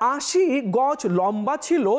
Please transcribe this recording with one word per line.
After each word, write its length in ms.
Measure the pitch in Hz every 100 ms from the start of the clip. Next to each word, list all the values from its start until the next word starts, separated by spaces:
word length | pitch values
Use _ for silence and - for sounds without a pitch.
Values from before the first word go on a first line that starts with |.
| 233 277
আশি 280 | - 359 359 269 226 214
গজ 220 | 269 294 214 175
লম্বা 360 | 190 214 208 302
ছিল, 280 | - 330 196